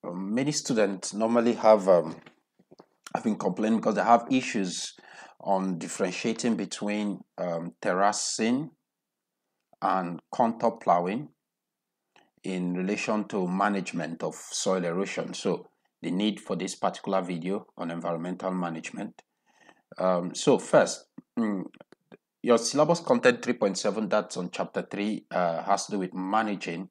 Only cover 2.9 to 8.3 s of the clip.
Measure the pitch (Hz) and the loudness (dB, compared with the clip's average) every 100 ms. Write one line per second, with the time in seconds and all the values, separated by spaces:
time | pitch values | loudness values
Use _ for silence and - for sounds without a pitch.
2.9 | _ - - 117 101 98 92 110 113 117 | _ -8 -4 -2 0 -2 0 0 2 0
3.9 | 101 98 117 120 131 - 110 92 82 - | 2 6 6 6 0 0 -4 -4 -6 -10
4.9 | - - - - - - 95 95 85 82 | -14 -20 -20 -20 -12 -2 0 0 -4 -6
5.9 | - 95 90 120 113 120 107 95 - 104 | -4 -4 -2 -4 -2 0 -2 -4 -6 -4
6.9 | 104 104 95 - - 87 82 85 - 107 | -2 -2 -6 -10 -6 -4 -4 -6 -6 -2
7.9 | 90 101 104 - | 4 2 2 -4